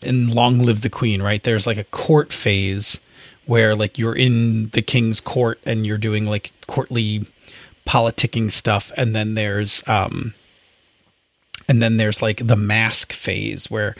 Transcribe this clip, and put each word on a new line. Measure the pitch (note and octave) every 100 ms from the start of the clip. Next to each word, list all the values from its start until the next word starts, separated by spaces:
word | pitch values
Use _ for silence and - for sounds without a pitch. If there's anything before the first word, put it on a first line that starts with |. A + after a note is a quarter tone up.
in | - B2+ A#2+
Long | A#2 B2 B2
Live | A#2+ G#2+
the | A#2
Queen, | - A#2 G2
right? | G2 G#2
There's, | - A2 G#2+
like, | G#2+
a |
court | - - - D3+ D3
phase | - A2+ G2 F#2+ G2 - - _ - - - -
where, | A#2 A2 G#2+
like, | G#2+ -
you're | A2+ A2+
in | B2+ A#2 A#2 A2 A2
the | A#2
king's | - A#2 A2+ A2
court | - C3 A#2 A#2+ -
and | A2
you're | G#2+ G#2+
doing, | G#2+ G#2+ G#2+
like, | G#2 - - -
courtly | - - A#2+ G#2+ G#2+ G#2 _ - - - _ -
politicking | B2+ A#2 - A#2+ A#2 A2
stuff. | - - G2+ - -
And | B2 A2
then | G#2+
there's, | A2 G#2 G2+ G#2 - -
um, | G#2+ F#2+ - A2 - _ _ _ _ _ _ _ _ _ _ _ - -
and | A#2+
then | A#2 A2+
there's, | G#2+ -
like, | A2+ G#2 A#2
the | A2
mask | G#2 A2 A2+ - -
phase | - - F#2+ G#2+ G2+ -
where, | A2 G#2 -